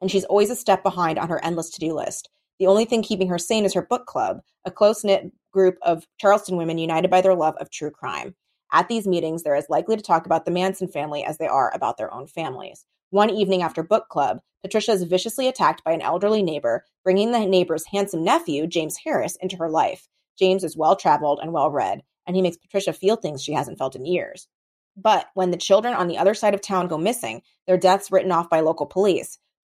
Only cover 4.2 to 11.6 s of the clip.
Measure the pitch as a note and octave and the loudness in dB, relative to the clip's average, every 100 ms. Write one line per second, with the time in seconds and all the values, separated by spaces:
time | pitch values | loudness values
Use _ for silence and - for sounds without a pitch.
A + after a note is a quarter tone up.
4.2 | G#2 - - _ F#3 - G#3 A3 G#3 G3 | -4 -4 -12 _ -12 2 2 2 0 0
5.2 | F3+ - _ F#3+ F#3 F3+ - E3 - - | -2 -16 _ 2 2 2 0 -2 -4 0
6.2 | G3+ G3+ G3+ F3+ E3 E3 E3 D#3+ F3+ F#3 | 4 4 2 -4 -4 -4 -2 0 2 4
7.2 | F#3+ F3+ D#3 D#3 - - D3+ - B2+ D2+ | 4 2 0 -4 -10 -10 -10 -10 -10 -10
8.2 | B1+ - _ _ _ D3+ F3+ A3+ G3 F3 | -10 -16 _ _ _ 0 0 -2 0 0
9.2 | D#3+ E3 D#3 C#3+ - D3+ F3 A3 - E3 | -2 -4 -2 -2 0 -2 0 -2 0 0
10.2 | - E3 E3+ F3 F#3 F#3+ F3+ D3 D3+ D3 | 2 -2 0 0 -2 -4 -6 -6 -6 -6
11.2 | - D3+ D#3+ C3+ | -8 -6 -2 0